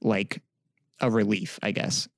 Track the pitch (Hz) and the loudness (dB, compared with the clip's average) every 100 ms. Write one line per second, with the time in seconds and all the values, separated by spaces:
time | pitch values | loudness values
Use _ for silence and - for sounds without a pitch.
0 | 113 101 101 - _ _ _ _ _ - | 0 0 0 -6 _ _ _ _ _ -2
1 | 131 113 104 107 - - 104 101 - - | 2 4 4 2 -2 -6 -4 -2 -2 -4
2 | - | -6